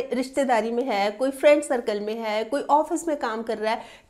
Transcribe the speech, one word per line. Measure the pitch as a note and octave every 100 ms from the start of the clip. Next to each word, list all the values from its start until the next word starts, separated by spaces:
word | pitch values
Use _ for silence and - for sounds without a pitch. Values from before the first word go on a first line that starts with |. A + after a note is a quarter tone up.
| C4
रिश्तेदारी | B3 C4 - C4+ A3+ A3
में | A#3+
है, | C4 G3+ G#3
कोई | G#3+ C4
फ्रेंड | C4+ D4+ D4
सर्कल | D4 B3+ A#3 G#3
में | G#3 A3+
है, | A3+ G#3+
कोई | A3 C#4+
ऑफिस | - D4 D#4 E4+ E4+
में | C#4+
काम | B3 A3
कर | A3+ G#3
रहा | G#3+
है, | A3+ - - _